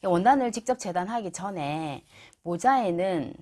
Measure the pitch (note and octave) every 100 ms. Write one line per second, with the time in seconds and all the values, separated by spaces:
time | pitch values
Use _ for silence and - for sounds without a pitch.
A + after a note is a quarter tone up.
0 | G3 F3 G3+ C#4 B3 A3+ - B3+ G3+ F3
1 | F#3 A#3 G3 E3+ F#3 F#3+ C#3+ D3+ D#3+ C3
2 | _ - - _ E3+ F3 B3 C4+ G#3+ E3+
3 | F#3+ F3 B2+ -